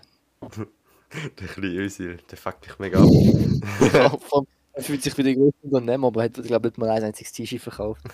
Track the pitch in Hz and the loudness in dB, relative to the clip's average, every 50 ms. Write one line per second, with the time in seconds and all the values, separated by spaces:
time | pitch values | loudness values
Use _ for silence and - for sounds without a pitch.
0 | _ _ _ _ _ _ _ _ - 113 - 107 104 - _ _ _ _ _ _ | _ _ _ _ _ _ _ _ -20 -16 -14 -12 -14 -14 _ _ _ _ _ _
1 | _ _ - 156 151 131 - - 95 85 - 98 98 92 85 92 98 101 - - | _ _ -14 -12 -12 -12 -12 -14 -14 -14 -8 -6 -6 -4 -4 -4 -6 -6 -8 -10
2 | 90 87 87 - _ - 95 - - 98 - - - - - - 98 92 90 - | -10 -12 -12 -14 _ -20 -20 -12 -10 -10 -10 -10 -14 -20 -12 -10 -6 2 4 6
3 | - - - - - - - - - - - - - - 101 - 131 - - 143 | 8 8 8 8 6 6 4 4 2 0 -2 -2 -4 -4 0 2 2 4 4 4
4 | 240 - 147 - - - 143 143 135 - _ _ _ _ - 135 131 - 147 131 | 4 2 0 -6 -6 -2 -2 -2 -2 -4 _ _ _ _ -14 -12 -8 -6 -6 -6
5 | - 139 - 143 131 135 131 131 139 147 - _ 151 139 139 127 117 117 123 139 | -6 -4 -4 -2 0 0 2 2 2 2 2 _ -4 -2 -2 -2 0 -2 0 0
6 | 131 123 107 113 117 113 - - 113 113 117 110 117 117 - 123 113 110 110 113 | 0 0 0 0 -2 -4 -4 -8 -4 -2 0 0 0 -2 -4 -4 -2 -2 0 0
7 | 110 107 104 - - - - - 117 - 127 117 - 117 - - 104 107 110 - | -2 -4 -6 -10 -14 -14 -12 -12 -10 -10 -10 -12 -12 -12 -10 -8 -8 -8 -10 -10
8 | - - | -14 -20